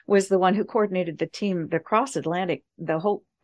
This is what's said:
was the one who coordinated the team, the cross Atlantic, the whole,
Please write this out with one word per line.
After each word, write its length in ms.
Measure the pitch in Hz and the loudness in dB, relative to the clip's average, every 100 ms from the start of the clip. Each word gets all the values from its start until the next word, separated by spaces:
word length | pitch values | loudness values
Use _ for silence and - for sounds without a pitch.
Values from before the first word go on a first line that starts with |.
| - | 2
was 220 | 202 190 | 2 4
the 100 | 190 | 4
one 160 | 185 | 4
who 100 | 196 | 2
coordinated 520 | 208 240 208 185 170 151 | 0 0 0 0 -4 -4
the 100 | 165 | -6
team, 420 | - 208 180 156 | -4 -4 -2 -2
the 100 | 165 | -4
cross 380 | - 220 269 160 | 0 0 0 -4
Atlantic, 480 | 156 175 185 143 - - | -4 -4 -2 -4 -8 -12
the 200 | 165 160 | -4 -2
whole, 240 | 196 208 - _ | 0 -2 -6 _